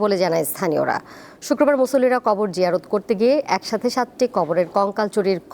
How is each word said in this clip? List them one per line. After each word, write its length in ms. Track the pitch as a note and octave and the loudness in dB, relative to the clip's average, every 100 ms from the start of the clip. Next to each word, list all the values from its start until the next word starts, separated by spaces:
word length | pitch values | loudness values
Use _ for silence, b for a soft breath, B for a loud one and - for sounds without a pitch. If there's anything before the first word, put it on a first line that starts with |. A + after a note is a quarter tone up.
বলে 140 | G#3 F#3+ | 0 2
জানায় 240 | F3+ E3 C#3+ | 2 0 -2
স্থানীয়রা। 460 | - F3+ C#3+ C3+ - B B B B - | -4 -2 0 0 -2 B B B B -4
শুক্রবার 300 | C4 D4 C#4 | 2 2 2
মুসল্লিরা 360 | B3+ C4+ B3 B3 A3+ | 2 2 2 2 0
কবর 180 | G3+ G#3 E3+ | 0 0 0
জিয়ারত 280 | F3 F3 - | 0 0 -2
করতে 200 | G#3 G3+ G3 | -4 -2 0
গিয়ে 140 | A#3+ D4 - F#3+ | 2 2 0 -4
একসাথে 320 | - G#3+ A#3+ B3+ | -2 -4 -2 -2
সাতটি 300 | B3 - B3 G3 | -4 -2 -2 0
কবরের 320 | D#3 E3 E3 G3+ | 0 0 0 0
কঙ্কাল 320 | G3+ G3 G#3 | 0 -2 -2
চুরির 240 | G#3+ F#3+ F3 - | 0 0 -2 -6